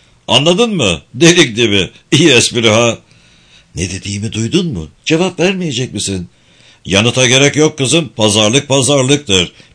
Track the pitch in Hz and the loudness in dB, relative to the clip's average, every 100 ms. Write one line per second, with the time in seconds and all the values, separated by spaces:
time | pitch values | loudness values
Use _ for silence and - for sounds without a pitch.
0 | _ _ - 117 151 180 233 196 107 80 | _ _ -4 0 2 2 0 0 -2 -2
1 | - 117 165 175 143 107 117 101 85 - | -6 2 4 4 2 0 0 0 -2 -8
2 | - 139 160 123 - 123 113 107 117 107 | -2 2 4 4 0 0 2 2 2 -2
3 | _ _ _ _ _ - _ - 87 95 | _ _ _ _ _ -20 _ -8 -6 -6
4 | 101 101 110 104 113 156 175 101 78 _ | -8 -8 -6 -6 -2 -2 -2 -6 -12 _
5 | - 160 185 180 175 190 175 117 127 104 | -2 -2 -2 -2 -2 -2 -6 -6 -6 -8
6 | 98 95 87 _ _ _ _ _ - 95 | -6 -6 -8 _ _ _ _ _ -2 0
7 | 113 127 127 131 143 139 156 151 131 156 | 0 0 2 2 2 2 0 0 -2 -2
8 | 139 - 107 104 107 131 139 135 139 143 | -2 -2 0 2 2 0 0 -2 0 0
9 | 131 143 143 95 87 - - | 2 0 0 0 -2 -6 -20